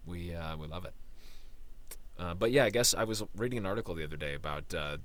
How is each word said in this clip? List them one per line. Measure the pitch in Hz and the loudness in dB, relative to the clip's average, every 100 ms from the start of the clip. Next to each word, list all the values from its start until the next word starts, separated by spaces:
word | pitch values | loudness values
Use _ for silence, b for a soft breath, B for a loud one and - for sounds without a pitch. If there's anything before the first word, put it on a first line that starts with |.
| 85 | -6
we, | 87 85 | -4 -4
uh, | 85 80 80 | -4 -4 -4
we | 76 | -4
love | 85 | -6
it. | 92 - - b b b b b b - - - - - | -6 -8 -10 b b b b b b -8 -8 -8 -8 -4
Uh, | 87 | -2
but | 87 113 | 2 6
yeah, | 135 | 8
I | 113 | 8
guess | 113 120 | 6 6
I | - | 6
was | 113 107 110 | 2 0 -2
reading | 95 123 123 | -2 0 0
an | 95 | 0
article | 110 98 | 0 0
the | 82 | -2
other | 76 76 | -2 -2
day | 73 | -2
about, | 71 76 73 - | -2 -2 -2 -2
uh, | 82 73 73 | -2 -2 -2